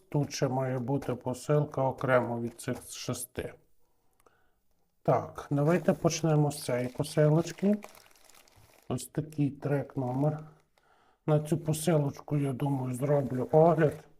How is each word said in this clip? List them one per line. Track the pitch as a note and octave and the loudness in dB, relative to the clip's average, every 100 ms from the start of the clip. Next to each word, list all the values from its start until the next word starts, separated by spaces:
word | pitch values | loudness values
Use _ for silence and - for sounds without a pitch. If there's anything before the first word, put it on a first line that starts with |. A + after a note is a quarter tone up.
| - | -6
тут | D3+ C#3+ | -4 -4
ще | - C#3 | -2 -2
має | C3 C3 B2+ | -2 -2 -4
бути | A#2 C#3 - A#2+ | -2 -4 -4 -6
посилка | B2+ B2 - D3 C#3+ - | -6 -6 0 2 2 0
окремо | C3+ C3 C#3 B2+ A#2 A#2 | -2 -2 2 2 2 -4
від | A#2 - | -6 -8
цих | - B2 - | -8 -8 -10
шести. | - - B2 - - - - _ _ _ _ _ _ _ _ _ _ _ _ _ _ - | -10 -8 -8 -8 -10 -10 -12 _ _ _ _ _ _ _ _ _ _ _ _ _ _ 0
Так, | - - - - | 2 0 -10 -4
давайте | C#3+ D3 F3 - | 0 2 2 2
почнемо | C#3+ E3 D#3 E3 D3+ D3 | 2 0 2 2 4 2
з | - | 0
цієї | - B2 B2+ | -4 -2 -2
посилочки. | - D3 - D3+ D#3 E3+ - G3 G#3 - - - _ - - _ _ - _ - | -4 -2 2 4 4 0 -2 0 0 -4 -20 -20 _ -20 -20 _ _ -20 _ -8
Ось | - - | -8 -6
такий | - D3+ - C#3+ | -6 -6 -2 -2
трек | - C#3 C#3+ C3 C#3 | -2 -2 -2 -2 -6
номер. | B2 C3+ D3 D3+ - - _ _ _ _ _ _ - | -4 -2 -2 -2 -8 -20 _ _ _ _ _ _ 0
На | D3+ | 0
цю | D3+ E3 | 0 -2
посилочку, | - D3+ - D#3 C#3 - - D3 | -2 -2 2 2 2 -4 -4 -2
я | C#3 | -2
думаю, | A#2+ C#3+ C3+ B2+ | -2 -2 -2 -4
зроблю | B2 C#3 C#3+ B2+ B2+ B2 | -4 0 0 0 -4 2
огляд. | D#3 E3 D#3+ D3+ - - - | 6 6 6 2 0 -12 -20